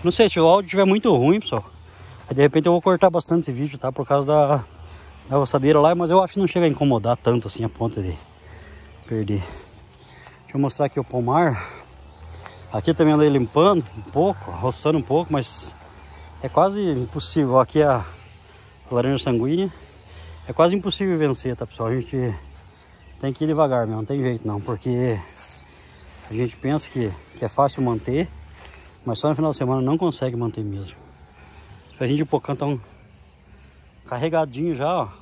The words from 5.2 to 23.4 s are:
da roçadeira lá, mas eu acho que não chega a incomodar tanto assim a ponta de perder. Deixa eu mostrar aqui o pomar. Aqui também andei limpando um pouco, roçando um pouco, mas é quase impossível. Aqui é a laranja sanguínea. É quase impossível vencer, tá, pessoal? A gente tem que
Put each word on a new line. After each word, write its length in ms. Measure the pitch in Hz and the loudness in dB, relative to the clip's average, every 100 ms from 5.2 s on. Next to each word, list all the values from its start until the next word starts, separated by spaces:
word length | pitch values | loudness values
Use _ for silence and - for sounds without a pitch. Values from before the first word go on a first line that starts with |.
| - | -2
da 80 | 139 | 0
roçadeira 420 | 127 139 135 151 | 2 2 4 6
lá, 160 | 151 | 6
mas 140 | 175 165 | 4 4
eu 140 | 185 | 4
acho 120 | 185 | 4
que 60 | 202 | 0
não 60 | 180 | 0
chega 180 | 180 | 2
a 40 | 165 | 2
incomodar 500 | 139 143 117 104 120 | 2 2 2 0 0
tanto 300 | - 120 107 | 2 0 -2
assim 160 | - | -6
a 40 | 113 | -6
ponta 340 | - 113 107 | -4 -6 -4
de 140 | 92 82 - - - - - - - - - | -8 -10 -16 -20 -20 -20 -20 -20 -20 -20 -8
perder. 380 | 113 101 101 87 - - - - - - - - - - | -6 -2 -4 -6 -14 -20 -20 -20 -20 -20 -20 -20 -20 -10
Deixa 40 | 139 | -4
eu 20 | |
mostrar 240 | 139 - 143 | -4 -2 -2
aqui 140 | - | -2
o 40 | |
pomar. 640 | 113 127 120 147 170 104 - - - - - - - - - - - | -6 -4 0 2 2 -2 -8 -16 -20 -20 -20 -20 -20 -20 -20 -20 -10
Aqui 220 | 110 - | -4 -2
também 180 | 160 156 | 2 4
andei 160 | 151 151 | 6 4
limpando 560 | 139 117 147 185 180 123 110 | 2 0 4 4 2 -2 -14
um 40 | |
pouco, 500 | 101 113 185 - - | -6 0 0 -2 -10
roçando 440 | 87 127 127 151 160 | -4 -4 -2 -2 -2
um 60 | |
pouco, 300 | 127 147 170 | 0 -2 0
mas 420 | 147 123 - - - - - - - - - | -4 -4 -10 -14 -16 -20 -20 -20 -20 -20 -12
é 80 | 131 | -2
quase 320 | - 185 202 190 | 2 2 2 -2
impossível. 680 | 135 120 147 - 160 135 131 | -2 -4 -4 -2 0 4 4
Aqui 220 | 131 151 | 4 2
é 60 | 147 | 2
a 180 | 123 92 - - - - - - - - | 2 -4 -16 -20 -20 -20 -20 -20 -20 -4
laranja 300 | 120 123 135 | -2 0 -2
sanguínea. 540 | - 117 127 170 196 - - - - - - - - | 0 0 0 -2 -4 -8 -20 -20 -20 -20 -20 -18 -10
É 60 | |
quase 240 | 127 175 196 | 2 2 2
impossível 420 | 185 - 196 165 | -2 -2 -2 2
vencer, 380 | 151 127 131 117 | 0 0 -4 -6
tá, 100 | 117 | -10
pessoal? 220 | - 113 | -6 -4
A 60 | 127 | -4
gente 160 | - 135 123 90 - - - - _ - - - | -4 -4 -4 -6 -14 -20 -20 -20 _ -20 -20 -8
tem 120 | 135 | -8
que 100 | 127 | -4